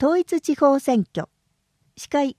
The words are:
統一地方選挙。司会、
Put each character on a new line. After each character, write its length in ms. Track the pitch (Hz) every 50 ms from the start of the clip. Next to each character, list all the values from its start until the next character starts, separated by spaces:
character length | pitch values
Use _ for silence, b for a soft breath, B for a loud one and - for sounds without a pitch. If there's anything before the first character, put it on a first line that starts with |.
統 180 | 269 285 339 359
一 220 | 339 - 349 320
地 160 | - - 294
方 220 | - 302 277 277 277
選 220 | - - 254 226 175
挙。 260 | - - 165 - - _ _ _ _ _ _ _ _ _ _ _ _ _
司 120 | - - -
会、 280 | - 285 285 269 -